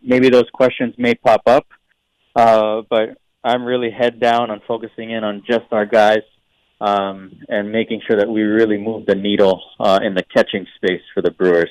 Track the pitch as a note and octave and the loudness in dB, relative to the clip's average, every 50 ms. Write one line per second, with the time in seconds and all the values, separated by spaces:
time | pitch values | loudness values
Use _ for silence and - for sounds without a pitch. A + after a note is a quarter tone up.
0 | - B2+ B2+ B2+ B2+ C3 B2 B2+ A#2 - - - C3 B2+ - - C3 A#2 A#2 - | -2 0 2 4 4 4 4 4 2 2 0 0 0 0 0 0 -6 -6 -6 -4
1 | A#2+ A#2+ A#2 - - B2+ A2 G#2 - B2 A#2+ C#3+ - _ _ _ _ _ _ _ | -2 -2 0 0 2 2 2 2 4 4 2 2 2 _ _ _ _ _ _ _
2 | _ _ _ _ _ _ - B2 A#2 A#2 A2 A2 G#2+ G#2+ G#2+ A2 A2 - A#2+ A2 | _ _ _ _ _ _ 0 2 4 4 6 4 4 0 -2 -4 -4 -2 0 0
3 | A2 A2 - _ _ _ _ _ - - A#2+ B2+ B2 A#2+ B2+ B2 B2 A#2 G#2 A2 | 0 -2 -6 _ _ _ _ _ -4 -2 -2 -2 -2 -2 -4 -2 -2 -4 -4 -2
4 | B2 B2 A#2 A2 B2 A#2 A#2 A#2 A#2+ A2+ G#2+ G2+ - - A#2+ A2+ A2+ A2 _ - | -2 -2 -2 0 0 0 0 0 0 -4 -6 -10 -8 -8 -8 -8 -8 -12 _ -14
5 | A2+ A2 A2+ A2+ A2 G#2+ G2+ G2+ G2 - A#2+ A#2 A2+ - - A2 G#2 G#2 A#2 A2 | -12 -10 -8 -6 -6 -6 -6 -6 -4 -2 -2 -2 -2 -2 -4 -2 -2 0 2 4
6 | G#2+ G#2+ A2 A2 - _ _ _ _ _ _ _ _ _ _ - G#2+ G#2 G2+ G2+ | 4 4 2 0 -2 _ _ _ _ _ _ _ _ _ _ -6 -2 -2 0 0
7 | G2 G2 G2 F#2+ F#2+ F#2+ F#2+ - - - A#2+ G#2 G2+ G#2 G#2+ A2+ A2 - A2+ G#2 | -2 -4 -8 -10 -16 -20 -20 -20 -14 -8 -6 -6 -6 -4 -4 -4 -4 -4 -6 -8
8 | - - A#2 G#2 G2+ A2 A2+ G#2+ A2 G#2 G#2+ A2 A2+ A2 G#2+ G2+ G2+ A2+ A2+ A2 | -4 -2 0 0 0 0 0 -2 -2 0 2 2 2 0 0 -4 -4 -8 -8 -8
9 | G#2+ G2+ G2 G2 G2 G#2 G2+ G2 G#2 F#2+ F#2+ F2+ - - _ - A#2 G#2 F#2+ G2 | -2 -4 -2 -2 -2 -2 0 2 2 2 2 -2 -4 -16 _ -4 -2 0 0 0
10 | G#2+ G#2+ G2 F#2 F#2 _ - B2+ G#2+ - - G2+ F2+ - - - - F#2+ F2+ F2 | 0 -2 -4 -4 -6 _ 0 0 0 0 -2 -8 -10 -10 -14 -6 -4 -4 -4 -4
11 | - - - G2+ F2 F2 D#2+ - F#2 F2+ F2 E2+ E2+ E2 | -8 -10 -6 -4 -4 -2 -2 0 0 2 2 2 0 -2